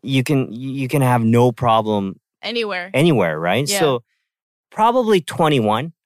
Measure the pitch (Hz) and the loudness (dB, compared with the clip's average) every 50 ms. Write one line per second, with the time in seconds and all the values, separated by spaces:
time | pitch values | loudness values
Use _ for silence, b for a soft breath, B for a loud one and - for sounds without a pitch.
0 | - 127 135 131 127 - 151 135 127 - 104 120 131 135 131 139 131 127 156 143 | -6 -2 -2 -2 0 0 0 0 0 -4 -8 -12 -10 -10 -8 -6 -6 -2 0 0
1 | 135 127 123 120 113 113 117 120 123 123 117 - 127 120 113 113 107 107 107 101 | 2 2 2 2 2 2 4 4 4 2 0 0 0 2 2 2 2 0 -2 -2
2 | 98 95 - _ _ _ _ _ - 202 240 240 226 208 190 180 175 190 - 127 | -2 -4 -8 _ _ _ _ _ -12 -6 -6 -6 -6 -4 -6 -8 -10 -4 0 2
3 | 156 175 147 110 92 82 76 78 82 87 95 120 147 147 202 196 175 147 131 117 | 2 4 4 2 0 0 -2 -2 -2 -2 0 0 -2 -2 -2 0 0 0 0 -2
4 | _ _ _ _ _ _ _ _ _ _ _ _ _ _ - - 220 233 240 254 | _ _ _ _ _ _ _ _ _ _ _ _ _ _ -2 0 0 2 2 2
5 | 240 214 214 185 147 - - - 170 156 151 131 107 104 107 113 143 170 _ _ | 2 2 2 2 0 -2 -2 0 2 2 2 2 2 0 0 -2 -4 -8 _ _
6 | _ | _